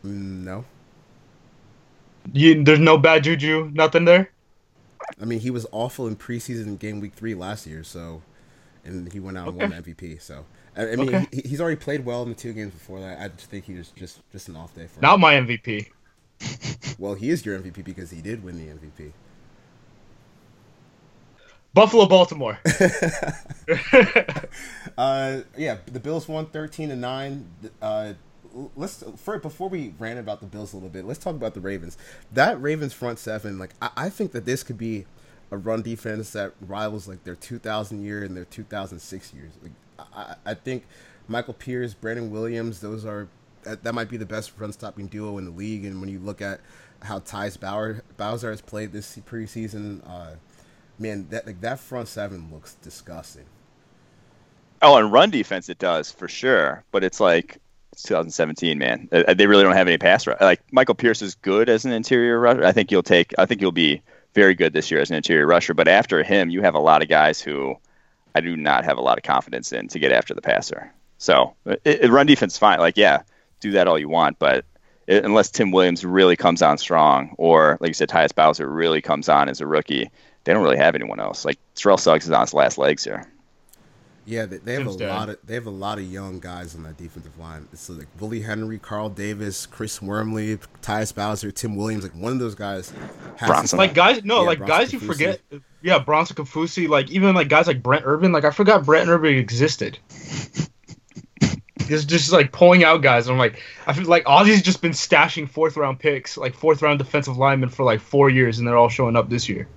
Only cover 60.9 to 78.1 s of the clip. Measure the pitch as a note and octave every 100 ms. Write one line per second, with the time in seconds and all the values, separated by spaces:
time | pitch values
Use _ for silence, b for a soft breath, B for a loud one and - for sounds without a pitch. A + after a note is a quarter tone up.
60.9 | A2 A#2+ A2 G2+ - G2 G2 A#2 A2 B2+
61.9 | A2+ A2 B2 A#2+ A#2 A#2+ B2 F2 F#2+ G2
62.9 | G2 E2+ F2+ E2+ - F2+ A2+ F#2+ E2+ D#2
63.9 | C#2+ _ b b - G2 F2+ E2 D#2 -
64.9 | D#2 D#2+ D#2+ - D#2+ D2 E2+ - D#2 D#2+
65.9 | F#2+ A2+ E2+ E2 G2+ E2+ F2+ G2 D#2 D2+
66.9 | D#2 D2+ D#2+ D2+ D#2 - C#2+ C2+ C2 _
67.9 | _ _ _ _ E2 E2+ E2 D2+ C2+ -
68.9 | C2 B1+ A#1+ - C2+ - B1 B1 B1+ G1+
69.9 | D#2 C#2 B1 - - - G1+ - - -
70.9 | _ _ _ - D2+ C2 _ - A2 D3+
71.9 | D3+ B2 B2+ C#3+ C#3 G2+ - G#2+ F2 E2+
72.9 | F2+ G2+ C#2 - _ _ _ G#2+ G2 F2+
73.9 | D#2+ D2 E2 D2 C#2 C#2+ C2 - _ _
74.9 | _ - G2+ G2+ G#2+ G2 - G#2 F#2 F2+
75.9 | E2+ F#2 F#2 F#2 F2 F2+ E2 E2 D2 -
76.9 | E2+ D2+ C2+ - - E2 E2 D#2 D2 E2
77.9 | D#2 D2+